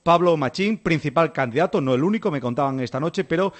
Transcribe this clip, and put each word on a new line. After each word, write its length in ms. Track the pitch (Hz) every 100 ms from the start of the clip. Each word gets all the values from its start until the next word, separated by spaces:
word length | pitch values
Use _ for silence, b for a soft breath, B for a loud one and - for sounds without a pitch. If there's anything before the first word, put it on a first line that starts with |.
Pablo 340 | 175 170 175 160
Machín, 420 | 131 - 202 220
principal 540 | 175 156 151 143 160
candidato, 480 | 151 127 123 185 202
no 140 | 131
el 100 | 127
único, 260 | 175 214 208
me 100 | 143
contaban 360 | 123 123 139 131
esta 200 | 123 135
noche, 240 | 160 196
pero 280 | - 165 190 B